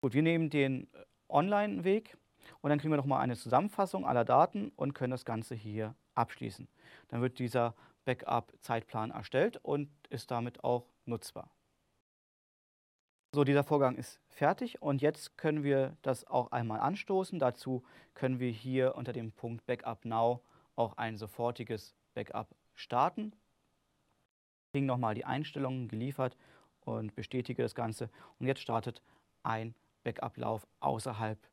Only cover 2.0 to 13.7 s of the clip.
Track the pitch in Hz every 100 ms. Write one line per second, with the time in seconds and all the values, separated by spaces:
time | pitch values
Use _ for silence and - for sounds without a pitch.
2 | 220 - _ _ - - 139 147 156 151
3 | 135 131 131 120 117 123 202 - 196 190
4 | - 123 120 127 170 202 - - 139 -
5 | 123 127 - 113 110 117 107 107 107 -
6 | _ - 139 - 117 - - _ - -
7 | _ 120 127 - 123 123 117 - - _
8 | - 127 - 120 - - - 117 - 113
9 | 110 120 110 131 202 - - 143 147 _
10 | - 127 - 120 120 120 123 120 120 _
11 | - 117 - - - _ _ _ _ _
12 | _ _ _ _ _ _ _ _ _ _
13 | _ _ _ 143 139 143 143